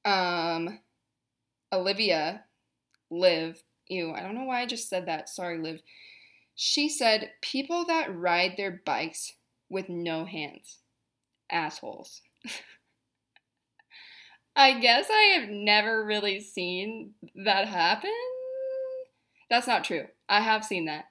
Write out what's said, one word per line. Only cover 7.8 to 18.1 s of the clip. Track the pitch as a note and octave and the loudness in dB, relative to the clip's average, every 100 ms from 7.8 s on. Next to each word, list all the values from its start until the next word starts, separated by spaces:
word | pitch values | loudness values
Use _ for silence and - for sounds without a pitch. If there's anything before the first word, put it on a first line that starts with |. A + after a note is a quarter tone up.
| F4 | 0
that | D#4+ C4+ F3 | 0 -2 -2
ride | F3 F3 F#3 F#3 | 2 2 2 -2
their | G3 F3 - | -6 -6 -4
bikes | C3 D#3+ - - - _ _ _ | -4 -4 -8 -12 -14 _ _ _
with | F#3+ G3 | -8 -6
no | F3 E3+ D#3+ E3+ | -6 -4 -4 -6
hands. | E3 D3 - - - _ _ _ _ _ _ _ | -8 -10 -12 -20 -20 _ _ _ _ _ _ _
Assholes." | E3+ D#3 - - - - - _ _ | -4 -4 -6 -14 -14 -16 -20 _ _
<laughs> | - - - - _ _ _ _ _ _ _ _ _ _ _ - - - - - _ - | -12 -12 -14 -20 _ _ _ _ _ _ _ _ _ _ _ -20 -20 -20 -20 -20 _ 6
I | C4+ B3 | 8 8
guess | A#3+ A#3+ G4+ | 6 6 4
I | G#4+ G#4 F#4 | 6 6 6
have | G#3 | 0
never | G#3 G#3 G#3 G#3+ A3 | -2 4 4 4 0
really | G#3+ G#3+ G3+ G3 | 0 0 0 -2
seen | G#3+ - F3+ F3+ G#3 A3 - _ - - | -6 -6 -4 -4 -6 -10 -16 _ -20 -4
that | G3 G3 G#3+ | 2 2 2
happen. | F#3 E3+ G#3+ F#4+ | 2 2 2 -2